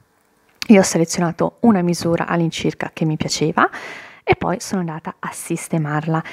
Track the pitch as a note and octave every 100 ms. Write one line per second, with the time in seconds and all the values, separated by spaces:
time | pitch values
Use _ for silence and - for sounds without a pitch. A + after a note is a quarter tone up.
0 | _ _ _ _ _ _ - G3+ F#3 F3
1 | E3+ - E3+ - E3 - A#3+ G3+ F3 E3+
2 | E3+ E3+ - E3+ E3 - E3 - - -
3 | D#3+ D#3 - - D#3+ - G4+ - - -
4 | - - - F#4+ - F3 - G3+ E3+ D#3
5 | - - - - - E3 - E3 D3 D3+
6 | D#3 D#3+ -